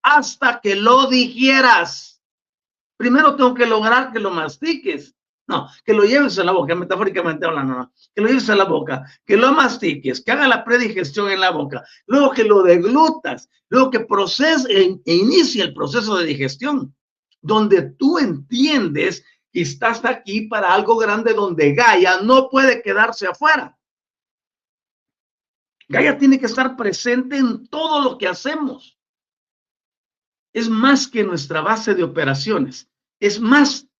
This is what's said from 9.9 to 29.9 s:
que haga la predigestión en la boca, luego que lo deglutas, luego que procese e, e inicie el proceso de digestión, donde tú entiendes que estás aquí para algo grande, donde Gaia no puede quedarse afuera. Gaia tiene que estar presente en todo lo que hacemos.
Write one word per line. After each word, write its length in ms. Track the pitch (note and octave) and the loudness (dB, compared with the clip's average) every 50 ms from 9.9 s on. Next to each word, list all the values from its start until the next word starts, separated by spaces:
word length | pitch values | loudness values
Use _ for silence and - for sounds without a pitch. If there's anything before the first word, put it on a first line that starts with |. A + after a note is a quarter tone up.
| D3+ C#3 - C3 B2 - - | -4 -4 -6 -6 -6 -6 -4
que 80 | - | -4
haga 160 | A#3+ C#4+ D4 C4 | -2 0 2 2
la 160 | A#3+ G#3+ - | 2 0 0
predigestión 680 | A3+ A#3 B3 B3 G#3+ - F#3+ F3 C#3 - G#3 G3+ G3+ | 0 0 0 0 -2 -4 -6 -6 -6 -6 -6 -4 -4
en 80 | G3 F#3+ | -2 0
la 100 | F#3 F#3 | 0 0
boca, 340 | F3 D3+ C#3+ C3+ C#3 A#2+ - - _ _ _ | 0 -2 -6 -8 -10 -14 -14 -16 _ _ _
luego 240 | - A#3 C#4+ C#4+ C4 | 0 2 4 4 2
que 140 | C4+ B3+ A3+ | 2 0 2
lo 180 | G#3+ G#3 G3 | 4 4 4
deglutas, 880 | F#3 F3+ F3 F3 E3+ G#3 B3 D4 D#4+ D#4+ - - - - - - - _ _ _ _ _ | 6 6 6 4 4 2 2 4 2 2 0 -4 -8 -10 -10 -10 -14 _ _ _ _ _
luego 220 | - B3+ C4 C4 | 2 2 2 2
que 120 | B3+ - | 0 -4
procese 680 | - - G#3 G3 G3 F3 - - C#4 D#4 E4 D4+ B3+ A#3+ | -4 -2 -2 -2 -2 -2 -2 -2 0 0 0 0 -2 0
e, 280 | G#3 G3 F#3+ F3+ F#3+ - _ | 2 2 2 2 0 -4 _
e 120 | - E3+ | -2 0
inicie 480 | F3 G3 A#3 E4 F#4+ D#4+ - - G#3+ F#3 | 2 2 4 4 4 2 2 0 -4 -4
el 100 | D#3+ C#3 | -4 -4
proceso 440 | C#3+ D3+ C#3+ C#3 A#3+ G#3+ G#3+ G#3 F#3 | -8 -8 -4 -4 -4 -4 -2 -2 -2
de 100 | E3+ D#3 | -2 -4
digestión, 680 | D3 C#3+ C#3 B2+ - - A#3 C#4+ D4 B3+ D3+ C#3 _ _ _ _ _ _ _ _ _ _ | -4 -4 -4 -6 -6 -6 -6 -6 -4 -6 -6 -8 _ _ _ _ _ _ _ _ _ _
donde 400 | _ D#3 G#3+ G#3+ G#3+ G3+ G3 F3+ | _ -2 0 0 2 4 2 2
tú 380 | C3+ C3+ - _ C4+ C#4 F4 E4+ | 2 -2 -8 _ 0 0 2 2
entiendes 1080 | D4 G#3 E3 C3+ - _ A#3+ A#3+ C4+ D#4 D#4 C4+ G#3 E3+ C#3+ D3 D#3 F#3 F3 - _ _ _ _ _ _ | 0 -2 -4 -6 -8 _ -2 0 0 2 2 0 -2 -2 -2 -2 -4 -4 -4 -8 _ _ _ _ _ _
que 100 | _ F3+ | _ -6
estás 440 | E3 C#3 - - - A3+ A3+ A3+ - | -4 -4 -6 -4 -2 -2 -2 -2 -4
aquí 360 | - - - - G3 G3 A3 | -6 -6 -6 -8 -8 -8 -8
para 300 | G#3+ G#3+ A3+ G#3+ G3 F3+ | -8 -6 -6 -4 0 0
algo 260 | F3+ G3+ G#3 - A3+ A3+ | 0 0 2 0 0 0
grande, 360 | A3 G#3 G#3 A3 A3+ A3+ G#3+ | 0 -2 -2 -2 -2 -2 0
donde 400 | A3 G3+ G3 E3+ D#3 D3+ C#3+ C#3+ | 0 -2 -4 0 2 2 2 2
Gaia 480 | F3+ B3 A#3 G#3 F#3 - - F#3 F#3 | 4 4 4 4 4 4 4 2 0
no 260 | G3 A3 B3+ C4+ C4 C4 | 2 4 4 4 4 2
puede 360 | - C4+ C4+ C4 A#3+ A#3 - | 0 2 2 2 2 0 -4
quedarse 420 | G#3 G3 G#3 A3 A3+ G#3 - G3+ | -4 0 0 0 0 0 -6 -8
afuera. 500 | F#3 F3 - D4 D#4 - - - - _ _ _ _ _ _ _ _ _ _ _ _ _ _ _ _ _ _ _ _ _ _ _ _ _ _ _ _ _ _ _ _ _ _ _ _ _ _ _ _ _ _ _ _ | -8 -8 -2 0 0 0 0 -2 -10 _ _ _ _ _ _ _ _ _ _ _ _ _ _ _ _ _ _ _ _ _ _ _ _ _ _ _ _ _ _ _ _ _ _ _ _ _ _ _ _ _ _ _ _
Gaia 280 | - - C#4 D4 C#4 - | -2 0 0 0 2 2
tiene 200 | C#4 C4+ C4+ C4 | 4 4 4 4
que 60 | C4 | 0
estar 320 | A3+ - - C4 B3+ B3+ - | -4 -2 -2 -4 -4 -4 -4
presente 600 | A#3 G3+ F3+ - - B3 A#3+ B3+ B3+ B3+ C#4+ C#4 | -6 -6 -6 -4 -4 -2 -2 -2 -2 -4 -2 -2
en 300 | C4 A#3+ G#3+ - - _ | 0 0 -2 -4 -10 _
todo 340 | - D4+ D#4+ D#4+ D#4 D4 C#4 | -8 -6 -4 -2 -2 0 0
lo 140 | B3+ G3+ - | -2 -2 -2
que 80 | G3 F#3 | -4 -6
hacemos. 720 | F3+ - - C#4+ D#4 D#4+ D4 B3+ - - _ _ _ _ _ _ _ _ _ _ _ _ _ _ _ _ _ _ _ _ _ _ | -6 -4 -6 -8 -6 -4 -6 -8 -8 -10 _ _ _ _ _ _ _ _ _ _ _ _ _ _ _ _ _ _ _ _ _ _